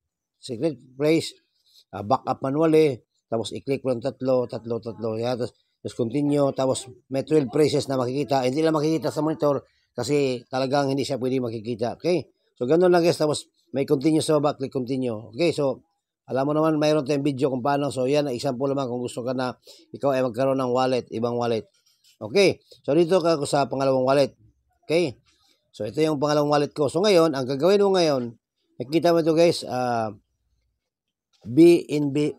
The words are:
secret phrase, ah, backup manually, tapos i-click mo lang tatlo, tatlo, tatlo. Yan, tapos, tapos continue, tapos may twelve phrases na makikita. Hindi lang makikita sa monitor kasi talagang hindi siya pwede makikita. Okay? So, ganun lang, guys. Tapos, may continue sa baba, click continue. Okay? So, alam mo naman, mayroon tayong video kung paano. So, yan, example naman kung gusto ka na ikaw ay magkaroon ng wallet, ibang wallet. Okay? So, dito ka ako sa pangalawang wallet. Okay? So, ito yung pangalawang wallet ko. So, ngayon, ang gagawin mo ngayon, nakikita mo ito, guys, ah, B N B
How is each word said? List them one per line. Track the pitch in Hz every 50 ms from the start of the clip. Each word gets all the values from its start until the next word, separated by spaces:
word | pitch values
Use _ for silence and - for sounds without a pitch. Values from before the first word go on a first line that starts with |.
| _ _ _ _ _ _ _ _
secret | - - 123 107 147 165 139 127 - 131 127
phrase, | 131 147 151 165 160 - - - _ _ _ _ _ _ _ _ _ _ _ - 98
ah, | 101
backup | 104 131 - - 123 127 - -
manually, | 135 135 151 165 160 156 156 156 147 127 - _ _ _ _ _
tapos | - 113 113 104 - - 107
i-click | - 135 139 123
mo | - 131
lang | 123 117 107
tatlo, | 139 127 - 131 131 127 127 120
tatlo, | 117 - 113 113 117 117 113
tatlo. | 113 117 101 98 110 113 110 110
Yan, | 117 123 127 110
tapos, | 123 113 - _ _ _ _ _
tapos | - 110 - -
continue, | 123 113 113 143 147 143 143 143 139 135 -
tapos | - 131 131 123 - - - - - _ -
may | 127 135 127
twelve | - 156 156 139 113
phrases | - 156 151 139 147 143 120 135
na | 135 131
makikita. | 123 123 127 143 143 - 139 135 127
Hindi | 127 131 156
lang | 160 160 151 151
makikita | 143 156 160 151 143 147
sa | - 156 151
monitor | 156 160 - 151 147 139 127 - _ _ _ _ _ _ 120
kasi | 120 131 147 147 139 131 127 120 - _
talagang | - 127 135 131 135 143 139 135 135
hindi | 139 123
siya | 135 139 117
pwede | 123 127 131 131 123
makikita. | 113 113 117 101 117 123 95 120 113 92 -
Okay? | - 165 180 156 - - _ _ _ _ _
So, | - 123
ganun | 123 156 170 185 175
lang, | 180 175 165
guys. | 175 139 -
Tapos, | 156 151 139 - - _ _ _ _ _ -
may | 131 139
continue | 120 151 135 127 160 156 156 147
sa | - 156 147
baba, | 143 147 135
click | - 139 123
continue. | - 135 123 113 135 131 127 120 110 107 117 - 107
Okay? | 123 175 165
So, | - 151 143 135 117 - - _ _ _ _ _ _ _ _ -
alam | 117 131 139 147
mo | 151
naman, | 156 160 160 156 147
mayroon | 151 151 151 156 139
tayong | 123 147 143
video | 139 151 139 123 147 139
kung | 127 127
paano. | 117 143 143 143 143 139
So, | - 131 127 131
yan, | 143 147 147 143
example | 123 123 - 139 127 117 139 139
naman | 135 139 139 117
kung | 120 123 123
gusto | 120 - 135 113 127
ka | 127
na | 127 127 123 113 - _ - - - _ _
ikaw | - - - 143 135
ay | 131 131
magkaroon | 127 104 117 135 135 135 135 131
ng | 123
wallet, | 120 127 131 127 131 120 - -
ibang | - 110 117 120 120
wallet. | 120 120 117 113 107 - _ _ _ _ _ _ _ _ _ _
Okay? | - 107 107 131 196 196 160 110 - _ - - - _ -
So, | 143
dito | 170 175 160 185 185
ka | 156 170 165
ako | 139 143
sa | - - 143 139 131
pangalawang | 135 135 135 135 135 131 127 131
wallet. | 139 147 135 - - _ _ _ _ _ _ _ _ _ _ -
Okay? | 151 175 175 135 107 _ _ _ _ _ _ _ _ _ _ _ -
So, | - 104
ito | 110 104 151
yung | 156 156 151
pangalawang | 131 147 147 147 151 147 147
wallet | 147 147 147 139
ko. | - 147 147 127
So, | - 165 202
ngayon, | 214 196 165 165 165 131
ang | 139 131
gagawin | 117 143 135 147 180 208 202 202
mo | 196 190 185
ngayon, | 170 156 143 131 120 117 117 _ _ _ _ _ _ _ _ -
nakikita | 120 127 156 165 139 170
mo | 170 170
ito, | 156 165 156
guys, | 165 170 175 151 - - -
ah, | 120 127 127 120 120 113 110 107 101 - _ _ _ _ _ _ _ _ _ _ _ _ _ _ _ _ _ _ _ _ _ _ _ _ -
B | 101 120 147 165 175 170 160 - -
N | 143 151 147 139 135
B | 147 147 151 -